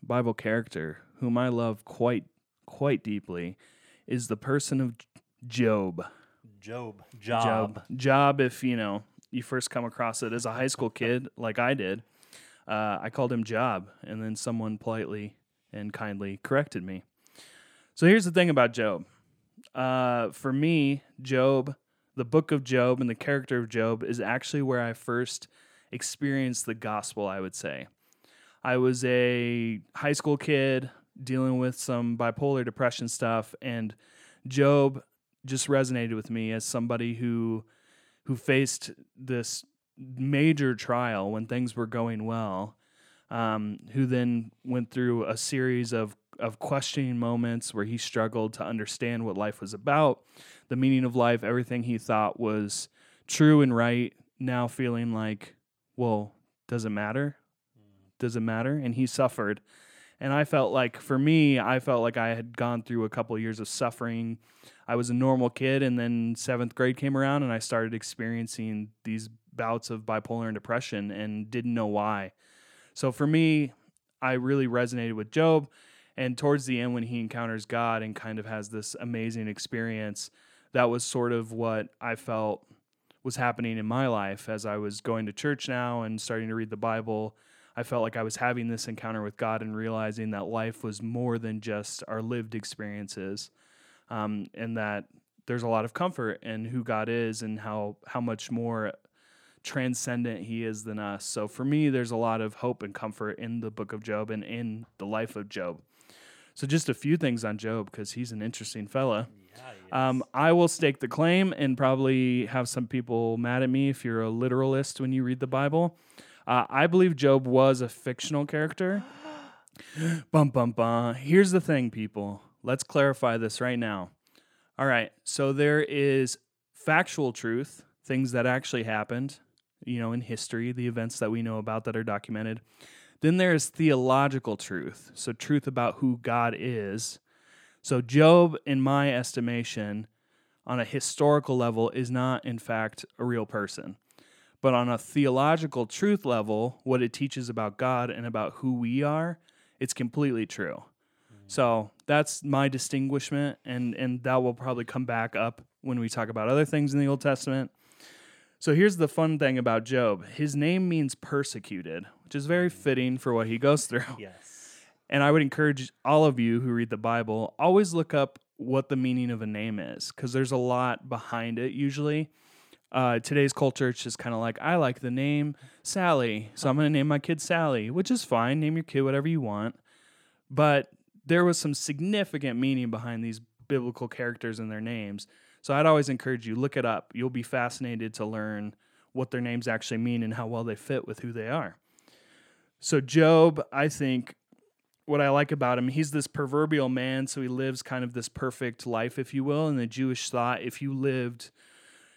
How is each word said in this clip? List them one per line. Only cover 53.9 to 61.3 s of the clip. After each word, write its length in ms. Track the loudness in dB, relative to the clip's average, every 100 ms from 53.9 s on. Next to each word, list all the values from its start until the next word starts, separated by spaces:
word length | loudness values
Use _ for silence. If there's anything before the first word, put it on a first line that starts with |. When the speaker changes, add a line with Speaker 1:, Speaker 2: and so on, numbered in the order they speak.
| 2 -2 _ _ -8
Speaker 1:
now 280 | -4 -2 -2
feeling 460 | -2 -2 -2 -2
like, 420 | -2 -4 -6 -10 _ _ _ _ -2
"Well, 360 | 0 0 -2 _ _ _ -6
does 180 | -4 -2
it 40 |
matter? 460 | -2 -2 -2 -4 -6 _ _ _ _ _ _ _ -6
Does 160 | -4 -2
it 60 |
matter?" 340 | -2 0 0 -2
And 200 | -2 0
he 100 | 0
suffered. 560 | 2 0 2 -4 -4 _ -20 -20 -20 -20 -8
And 120 | -2
I 120 | 2 2
felt 260 | 2 2
like, 260 | 2 0 -2
for 200 | -2 2
me, 420 | 6